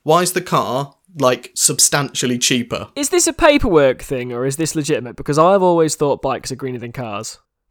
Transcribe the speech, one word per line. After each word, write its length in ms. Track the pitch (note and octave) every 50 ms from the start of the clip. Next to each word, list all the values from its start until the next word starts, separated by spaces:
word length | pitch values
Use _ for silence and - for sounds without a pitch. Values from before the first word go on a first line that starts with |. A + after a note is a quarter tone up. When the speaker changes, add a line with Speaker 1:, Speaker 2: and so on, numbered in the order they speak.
| -
Speaker 1:
Why 180 | C#3+ D#3 F3 F3+
is 100 | F3 -
the 80 | F#3
car, 540 | F3+ - F3 C#3 A2 G#2 A#2+ C3+ C#3+ C#3+ _ _ _ _ F3+ C#3+
like, 320 | C3+ B2+ B2+ B2 - - _
substantially 840 | - - - C3+ - - - D#3 D3 C#3+ C3 - - C#3 B2 B2 B2
cheaper? 520 | - - C#3 A#2+ - - - D#2 G#2+ - _
Speaker 2:
Is 140 | C#4 C#4+ -
this 180 | F4+ F4+ - E4
a 60 | C4+
paperwork 680 | - E4+ D#4 D4 C#4+ - A3+ E3+ D3+ C#3 C3 B2 -
thing, 300 | - - C#3 B2 A#2+ A#2+ A#2+
or 120 | A#2+ B2+
is 100 | C#3 C3+ D#3+
this 180 | D#3+ D3+ -
legitimate? 400 | D#3+ C#3+ D3+ D3 A2+ B2 A#2 -
Because 220 | - C3+ - C#3+ D3+
I've 240 | D#3+ F3+ G3 G3 F#3
always 320 | F3+ E3+ E3 D#3+ D3+ -
thought 260 | - D#3 C#3+ C3 -
bikes 300 | - C3+ B2+ - - -
are 40 | C3+
greener 240 | - C3+ C3 B2+ A#2
than 120 | A#2+ A#2+
cars. 480 | A#2 C#3 B2 A2 G2+ G#2 A2+ - - - _ _ _ _ _ _